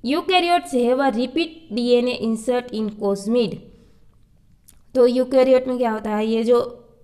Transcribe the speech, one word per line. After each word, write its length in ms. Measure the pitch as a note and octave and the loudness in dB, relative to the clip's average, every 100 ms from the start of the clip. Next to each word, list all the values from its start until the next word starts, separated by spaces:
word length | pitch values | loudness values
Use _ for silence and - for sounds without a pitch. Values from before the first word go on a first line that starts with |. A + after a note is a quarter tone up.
Eukaryotes 680 | A#3 D4+ E4+ F#4 F4 F4 F4 | -2 -4 0 0 2 0 0
have 260 | B3+ A#3+ B3+ | 0 2 2
a 100 | C4+ | 0
repeat 440 | A3 B3+ E4 E4 - - | 0 -4 -2 -6 -8 -10
D 120 | G#3+ A#3+ | -4 2
N 120 | A#3+ B3 | 2 2
A 80 | - | -4
insert 500 | A3+ A3 - B3 B3 | -4 -4 -2 -4 -4
in 140 | A3 G#3+ G#3+ | -6 -6 -4
cosmid। 580 | G3+ G3 G3+ B3 G#3 - - - _ _ - _ _ _ _ _ _ - _ | -4 -4 -2 0 -2 -6 -16 -20 _ _ -20 _ _ _ _ _ _ -20 _
तो 120 | C4 B3 | 2 4
यूकैरियोट 600 | B3+ B3+ C4 C4 B3+ B3+ | 4 2 2 4 4 2
में 80 | B3 | -2
क्या 120 | A#3+ | -2
होता 180 | G#3+ G#3+ | -2 -4
है, 160 | G#3+ A3 | -2 -2
ये 160 | A3+ | -2
जो 140 | A3+ A#3+ - - - _ | 2 2 2 -10 -20 _